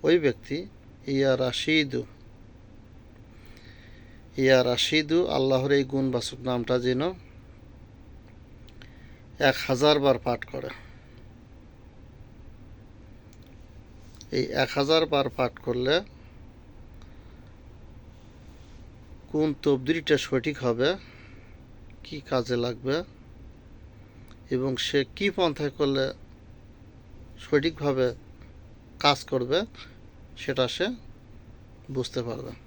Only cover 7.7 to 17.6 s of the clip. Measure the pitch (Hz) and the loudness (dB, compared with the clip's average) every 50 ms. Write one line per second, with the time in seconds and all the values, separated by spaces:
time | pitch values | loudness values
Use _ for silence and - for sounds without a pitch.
7.7 | - - - - - - - - - - - - - - - - - - - - | -20 -20 -20 -20 -20 -20 -20 -20 -20 -20 -20 -20 -20 -20 -20 -20 -20 -20 -20 -20
8.7 | - - - - - - - - - - - - - - 143 135 131 - - - | -18 -18 -18 -18 -18 -20 -20 -20 -20 -20 -20 -20 -4 4 4 4 4 4 0 -2
9.7 | 135 123 143 147 151 147 139 139 131 117 - 127 120 120 - - - 135 131 - | 0 4 6 6 6 6 6 4 4 4 2 -2 -2 -2 -4 -8 -8 -8 -8 -8
10.7 | - - - - - - - - - - - - - - - - - - - - | -10 -12 -16 -18 -20 -20 -20 -20 -20 -20 -20 -20 -20 -20 -20 -20 -20 -20 -20 -20
11.7 | - - - - - - - - - - - - - - - - - - - - | -20 -20 -20 -20 -20 -20 -20 -20 -20 -20 -20 -20 -20 -20 -18 -18 -18 -18 -20 -20
12.7 | - - - - - - - - - - - - - - - 131 - - - - | -20 -20 -20 -20 -20 -20 -20 -20 -20 -20 -20 -20 -20 -20 -20 -20 -20 -20 -20 -20
13.7 | - - - - - - - - - - - - - 135 131 - - 143 135 - | -20 -20 -20 -20 -20 -20 -20 -20 -20 -20 -14 -6 -2 -2 -2 0 0 0 0 0
14.7 | - 147 139 143 160 160 160 - 151 139 135 127 - - 131 117 - - - 131 | 0 -2 2 4 4 4 4 2 2 0 0 0 0 0 -2 -2 -2 -6 -6 -4
15.7 | 120 123 123 131 151 180 202 - - - - - - - - - - - - - | -2 0 2 2 2 2 0 -4 -18 -20 -20 -20 -20 -20 -20 -20 -20 -20 -20 -20
16.7 | - - - - - - - - - - - - - - - - - - | -20 -20 -20 -20 -20 -20 -20 -20 -20 -20 -20 -20 -20 -20 -20 -20 -20 -20